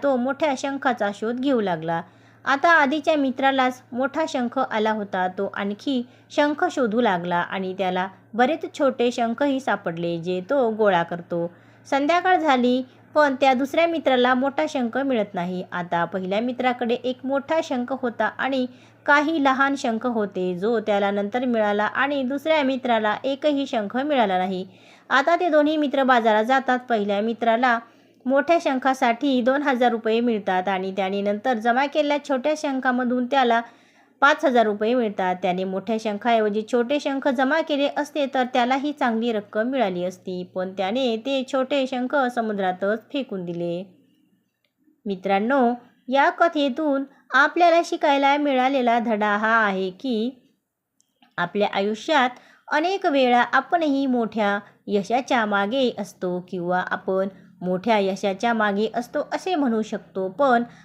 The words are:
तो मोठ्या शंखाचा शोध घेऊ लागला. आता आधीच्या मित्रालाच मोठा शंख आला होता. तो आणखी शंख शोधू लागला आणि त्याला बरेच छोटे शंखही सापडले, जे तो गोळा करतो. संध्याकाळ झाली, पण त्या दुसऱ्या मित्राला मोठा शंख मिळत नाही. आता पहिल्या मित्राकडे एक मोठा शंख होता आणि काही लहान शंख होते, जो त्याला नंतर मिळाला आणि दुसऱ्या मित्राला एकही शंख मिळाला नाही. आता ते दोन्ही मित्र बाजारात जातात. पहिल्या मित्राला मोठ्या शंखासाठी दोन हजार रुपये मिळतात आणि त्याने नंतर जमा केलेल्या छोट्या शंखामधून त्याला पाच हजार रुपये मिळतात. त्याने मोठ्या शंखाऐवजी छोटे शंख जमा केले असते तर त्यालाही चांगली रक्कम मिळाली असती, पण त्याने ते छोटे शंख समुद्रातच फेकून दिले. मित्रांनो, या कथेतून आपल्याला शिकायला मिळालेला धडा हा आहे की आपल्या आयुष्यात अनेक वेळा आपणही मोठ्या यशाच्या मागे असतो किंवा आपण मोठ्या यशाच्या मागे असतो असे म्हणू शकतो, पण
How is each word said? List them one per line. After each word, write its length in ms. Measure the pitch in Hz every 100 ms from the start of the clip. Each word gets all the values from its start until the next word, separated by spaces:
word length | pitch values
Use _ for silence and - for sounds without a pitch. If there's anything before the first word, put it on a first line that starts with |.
तो 120 | 277 254
मोठ्या 380 | 254 269 311 262
शंखाचा 520 | 277 277 269 233 202
शोध 220 | 202 220 247
घेऊ 260 | 269 247
लागला. 400 | 196 165 165 165 - - - - -
आता 240 | 269 339
आधीच्या 460 | 330 277 311 302 302
मित्रालाच 640 | 269 254 269 269 254 254 -
मोठा 340 | 240 262 294 320
शंख 320 | 277 240 269 254
आला 200 | 220 220
होता. 360 | 214 202 190 185
तो 240 | 185 196
आणखी 540 | - 202 208 285 254 240 - -
शंख 360 | - 294 302 349
शोधू 300 | - 240 226
लागला 340 | 233 180 175 175
आणि 380 | - 196 185
त्याला 340 | 185 185 185 190 - _
बरेच 440 | 214 262 320 330 -
छोटे 340 | 277 254 240
शंखही 480 | 247 233 233 285 262
सापडले, 580 | 254 202 190 165 170 170
जे 240 | 170 180 180
तो 220 | 285 233
गोळा 320 | 220 214 175
करतो. 480 | 170 170 - 170 170 - - - -
संध्याकाळ 480 | 277 294 349 370 359
झाली, 440 | 311 262 247 254 254 - _
पण 220 | 302 294 262
त्या 180 | 269
दुसऱ्या 340 | 254 277 320 339
मित्राला 460 | 330 269 254 247
मोठा 320 | 254 277 277 302
शंख 280 | 285 233 247
मिळत 360 | 277 240 208
नाही. 300 | 185 175 180 180
आता 340 | 180 175 170 170
पहिल्या 340 | 190 185 196
मित्राकडे 540 | 247 247 254 240 240
एक 240 | 247 254 247
मोठा 360 | 262 277 277 320
शंख 300 | 311 262 240 262
होता 240 | 240 226 214
आणि 400 | - 254 269 254 - - _ -
काही 380 | 285 294 330
लहान 320 | 277 254 277 277
शंख 300 | 247 220 254
होते, 520 | 220 202 190 180 175
जो 200 | 208 233
त्याला 320 | 214 202 202
नंतर 340 | 202 202 247 254
मिळाला 380 | 226 208 208
आणि 400 | 208 - 269 285
दुसऱ्या 400 | 247 277 320 311
मित्राला 520 | 262 262 247 226 214 208
एकही 420 | 262 277 302 277 269
शंख 300 | 233 202 247
मिळाला 400 | 294 277 208 180
नाही. 300 | 185 185 190 - - - -
आता 260 | 262 285 339
ते 140 | 359
दोन्ही 280 | 302 294 311
मित्र 260 | 294 269
बाजारात 400 | 254 247 226 214
जातात. 360 | 220 269 262 254
पहिल्या 420 | 247 226 202 202
मित्राला 580 | 226 220 233 226 254 233 - _ _ _ 254
मोठ्या 320 | 269 285 339
शंखासाठी 800 | 330 262 269 262 247 233 285 254
दोन 200 | 240 269
हजार 300 | 294 247 247
रुपये 280 | 226 220 226
मिळतात 480 | 240 214 202 185 185
आणि 240 | 190 190
त्याने 300 | 190 190 202
नंतर 320 | 202 208 262
जमा 320 | 226 233 240 285
केलेल्या 320 | 302 294 294 285
छोट्या 240 | 262 294 302
शंखामधून 680 | 294 262 262 247 247 247 247
त्याला 360 | 277 247 233 233 - _ _ _ _
पाच 240 | 269 302 311
हजार 200 | 240 214
रुपये 280 | 208 214
मिळतात. 420 | 254 220 202 185 180
त्याने 280 | 190 180
मोठ्या 340 | 190 190 190 220
शंखाऐवजी 640 | 220 208 247 226 214 208 214
छोटे 280 | 240 233 294
शंख 280 | 285 277 285
जमा 340 | 254 262 320
केले 280 | 320 285 285 -
असते 280 | 285 311 269
तर 180 | 262
त्यालाही 480 | 254 254 240 269 294
चांगली 400 | 285 262 226 240
रक्कम 360 | 214 208 214 233
मिळाली 360 | 269 202 180
असती, 400 | 180 185 - 180 180 185
पण 180 | 185
त्याने 440 | 196 190 240 262 226
ते 260 | 247 269 254
छोटे 340 | 269 262 285 262
शंख 280 | 254 254 294 247 247
समुद्रातच 760 | 220 202 185 185 196 220 -
फेकून 320 | 285 254 196 175
दिले. 500 | 170 170 170 196 _ _ _ _ _ _ _ _ _ _ _ 208
मित्रांनो, 680 | 190 196 196 220 277 233 240 - _ -
या 220 | 269 311
कथेतून 760 | 349 339 311 285 247 311 269 277 _ -
आपल्याला 480 | 262 294 339 349 330 339
शिकायला 520 | 339 311 277 277 294
मिळालेला 640 | 294 254 254 277 240 240
धडा 360 | 226 208 208 208
हा 280 | 220 226 208
आहे 240 | 190 190
की 400 | 180 262 220 240 - _ _ _ _ _ _ _ _ _ -
आपल्या 300 | 175 202 202
आयुष्यात 560 | - 202 214 - 294 247 247 - _ -
अनेक 340 | 294 339 392 370
वेळा 360 | 277 254 247
आपणही 640 | 240 269 - 349 311 269 277
मोठ्या 540 | 247 220 220 202 202 - _ -
यशाच्या 580 | 202 202 240 262 254 214
मागे 500 | 202 202 269 247 -
असतो 460 | 196 - 185 180 180
किंवा 300 | 185 175 180
आपण 480 | - 190 - 190 190 - - -
मोठ्या 380 | 180 185 226 214
यशाच्या 540 | 196 190 208 190 233
मागे 380 | 226 208 196 220 233
असतो 240 | 240 294 -
असे 220 | 294 370 349
म्हणू 260 | 277 220
शकतो, 480 | 214 196 - 196 190
पण 340 | 190 277 208 240 -